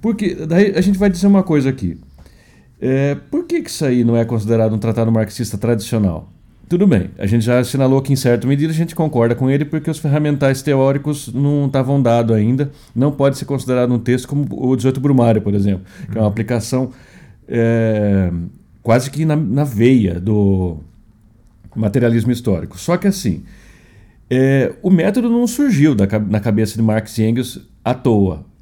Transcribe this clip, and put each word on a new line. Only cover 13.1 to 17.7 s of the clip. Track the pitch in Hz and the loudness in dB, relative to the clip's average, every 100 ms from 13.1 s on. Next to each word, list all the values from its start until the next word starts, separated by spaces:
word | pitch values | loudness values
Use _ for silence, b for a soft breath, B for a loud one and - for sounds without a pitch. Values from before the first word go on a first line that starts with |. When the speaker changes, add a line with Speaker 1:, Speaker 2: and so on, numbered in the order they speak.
Speaker 1:
pode | 143 139 139 | 2 -2 -2
ser | 135 | -6
considerado | 139 131 127 123 | -6 -2 -2 0
um | 123 | -2
texto | 120 127 127 | 0 -2 -2
como | 143 139 | -4 -4
o | - 127 131 | -4 -2 0
dezoito | 123 135 | 0 0
Brumário, | 139 135 117 107 | 2 2 4 2
por | 101 | 0
exemplo, | 101 101 95 - B B | 0 0 -2 -6 B B
que | 107 | -2
é | |
uma | 107 | 0
Speaker 2:
Uhum. | |
Speaker 1:
aplicação, | 107 110 120 110 127 131 B B B B B - | 0 -2 -4 -2 -4 -4 B B B B B -6
é, | 117 117 | 0 2